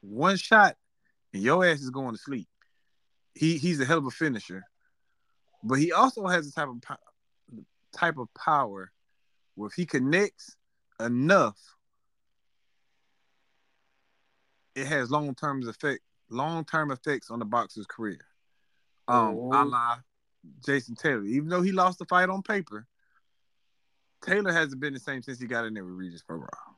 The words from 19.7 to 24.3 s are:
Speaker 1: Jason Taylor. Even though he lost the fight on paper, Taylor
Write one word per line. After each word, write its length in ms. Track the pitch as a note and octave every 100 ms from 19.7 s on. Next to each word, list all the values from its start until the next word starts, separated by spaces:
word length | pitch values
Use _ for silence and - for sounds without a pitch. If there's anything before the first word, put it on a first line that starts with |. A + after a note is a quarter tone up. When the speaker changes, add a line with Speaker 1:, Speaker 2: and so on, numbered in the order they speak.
| B2 A#2+ A#2+ - _ _ _ - C3+
Speaker 1:
Jason 300 | B2+ C#3 A#2+
Taylor. 300 | A#2 D#3+ B2
Even 240 | G2+ C3 D#3
though 140 | F3+
he 100 | F#3
lost 260 | F#3+ F#3 F3+
the 60 |
fight 240 | E3+ F3+ F#3
on 140 | F#3+
paper, 440 | - G#3 E3 G#2+ A#2 _ _ _ _ _ _ _ _ _ _ _ _ _
Taylor 300 | -